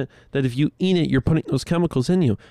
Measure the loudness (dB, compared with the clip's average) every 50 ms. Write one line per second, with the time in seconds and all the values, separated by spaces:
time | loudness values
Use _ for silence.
0 | -4 -6 _ -20 -20 -6 -4 -2 -2 -2 0 0 -2 -2 -2 -2 0 0 2 2
1 | 0 2 0 0 2 2 0 0 0 -2 -4 -4 -2 -2 -2 0 0 0 0 -2
2 | 0 0 2 2 2 2 0 -2 -6 -16